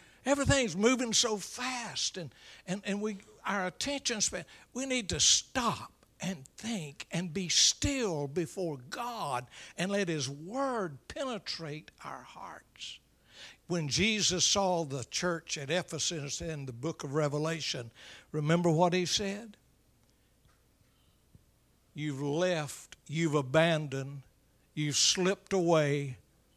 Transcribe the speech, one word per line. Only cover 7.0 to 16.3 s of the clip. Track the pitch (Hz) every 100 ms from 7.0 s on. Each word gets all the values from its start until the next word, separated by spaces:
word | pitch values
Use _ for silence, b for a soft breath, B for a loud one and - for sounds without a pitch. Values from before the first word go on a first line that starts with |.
| -
and | 233 180
be | 156 170
still | - - - 294 269 214 151 143
before | 165 160 196 170 139 131
God | - 359 226 151 123 127 B B -
and | 185
let | 202 180
His | 156 131
Word | 143 170 254 269 233 175 135 -
penetrate | 311 269 214 - - 160 156 - -
our | 139 135
hearts. | 123 175 185 156 _ - - - _ _ B B B B -
When | 175 147
Jesus | 123 214 214 175 180
saw | - 208 190 170
the | 147 135
church | - - 180 165 - 156
at | 135
Ephesus | 175 - 156 - 165 143